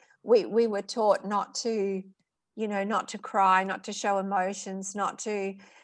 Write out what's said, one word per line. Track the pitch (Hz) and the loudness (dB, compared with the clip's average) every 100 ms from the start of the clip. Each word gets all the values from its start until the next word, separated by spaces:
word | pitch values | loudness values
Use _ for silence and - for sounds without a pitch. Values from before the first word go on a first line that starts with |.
| _ _ | _ _
we, | - 226 180 | 4 4 4
we | 214 233 | 2 2
were | 202 | 0
taught | 196 - 214 190 | -4 0 4 4
not | 196 202 - - | 2 -4 -4 -4
to, | 233 220 196 190 190 _ _ _ _ - | -4 -2 -2 -2 -8 _ _ _ _ -8
you | 214 | -4
know, | 202 | -2
not | 196 220 - | 0 -2 -4
to | 208 | -10
cry, | - 214 190 190 | -4 2 6 4
not | 190 190 - | 2 -4 -8
to | |
show | 202 214 196 | -4 -2 0
emotions, | 196 196 185 196 - 190 190 202 | 0 0 -2 -4 -8 -10 -8 -4
not | 196 - | -4 -4
to, | - 208 196 196 - - | -6 -4 -6 -8 -18 -20